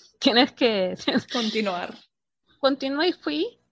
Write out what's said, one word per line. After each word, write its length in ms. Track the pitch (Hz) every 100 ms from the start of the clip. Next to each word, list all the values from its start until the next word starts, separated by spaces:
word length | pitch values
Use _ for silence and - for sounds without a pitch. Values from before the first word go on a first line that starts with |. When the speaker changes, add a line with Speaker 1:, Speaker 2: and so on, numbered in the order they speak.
| _ _
Speaker 1:
tienes 320 | 269 233 277
que" 420 | - 247 208 185 185 -
<laughs> 260 | 269 -
Speaker 2:
Continuar. 640 | 247 220 220 208 175 185 - _ _ _ _ _ _
Speaker 1:
Continué 500 | 269 277 269 285 349
y 40 |
fui, 460 | - 320 302 440 - _